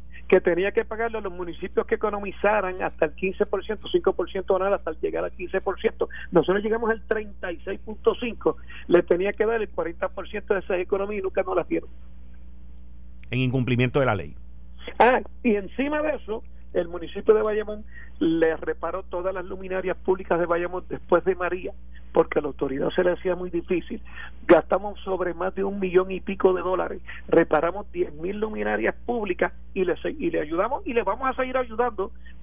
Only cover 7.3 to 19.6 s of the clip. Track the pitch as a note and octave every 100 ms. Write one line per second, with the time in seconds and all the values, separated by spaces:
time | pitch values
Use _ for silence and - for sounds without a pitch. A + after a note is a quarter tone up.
7.3 | - F#3+ E3+ - G3+ - A3 A3+ A3 A#3
8.3 | E3+ D#3+ - - - - F3 F3 F3 G3+
9.3 | - G#3+ A3+ G3 - E3 E3+ F#3+ - E3+
10.3 | G#3 - G3+ F3+ F3+ F3+ G3 G3+ G#3 F#3+
11.3 | G3 F#3 F#3 - E3 - - - - -
12.3 | - - - - - - - - - -
13.3 | A#2+ B2+ C3 B2 A#2+ B2+ D3 B2+ G2+ D2+
14.3 | - - - - - - - A3+ B3+ -
15.3 | - B3 G#3 F#3 - C#4 D4+ D4+ C4 -
16.3 | A3+ - - - F3+ E3+ E3+ E3 G3+ G#3
17.3 | G#3+ G#3+ G#3+ G#3 G#3+ - - - - E3
18.3 | E3 D#3+ D#3+ D#3+ D#3 E3 F3+ - F3+ F#3
19.3 | F#3+ F3+ F#3+